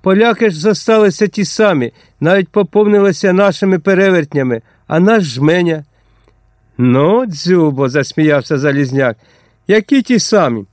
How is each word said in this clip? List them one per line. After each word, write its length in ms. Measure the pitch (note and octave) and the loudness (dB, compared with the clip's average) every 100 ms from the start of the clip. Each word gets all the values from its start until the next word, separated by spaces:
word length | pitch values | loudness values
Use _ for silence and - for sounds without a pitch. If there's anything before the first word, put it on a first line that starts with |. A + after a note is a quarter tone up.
«Поляки 480 | F#3 G3 A#3 A3+ A3+ | 0 2 2 2 -2
ж 100 | D#3 | 0
зосталися 680 | G3 G#3 - A3 G#3 D#3 G#3 | -2 -2 0 2 2 0 -4
ті 180 | - F#3+ | -2 -6
самі, 460 | - G#3+ D#3 A#2+ _ _ _ | 0 0 0 -4 _ _ _
навіть 300 | D3+ G3 F3+ | 0 0 0
поповнилися 840 | G#3 F#3+ G#3 G#3 G#3 G3+ E3+ G3 | -4 0 0 2 2 2 0 0
нашими 460 | F#3 G3+ - G3 F#3 | 2 0 0 -2 0
перевертнями, 800 | G3 F#3 G3 F3+ D3 D3 B2+ A2+ _ _ - | 0 2 2 0 -2 -4 -2 -4 _ _ -4
а 120 | D#3 | 0
наш 240 | F#3+ A3+ | 2 2
жменя». 600 | D#3+ B2 D3 F3+ E3+ D#3 D3 _ _ _ _ _ _ _ _ - | -2 -2 0 2 0 -4 -10 _ _ _ _ _ _ _ _ -2
«Ну, 480 | B2 B2+ D#3 A3+ B3+ | 0 2 2 0 -2
Дзюбо», — 640 | D3+ F3 F#3 D#3 C3+ C3+ | -6 -2 0 0 -2 -2
засміявся 680 | C#3+ C3+ - D#3 D3 - C#3+ | -2 -4 -2 0 0 -2 -2
Залізняк, — 600 | C#3+ C#3 C3+ C3+ C3 A2 _ _ _ _ - | -2 -2 -2 -2 -2 -4 _ _ _ _ -2
«які 340 | G#3+ G#3 C#4 | -2 2 -2
ті 180 | A#3+ A#3+ | 0 -2
самі? 460 | - G#3 D3+ A2+ G2 | 0 0 0 -4 -10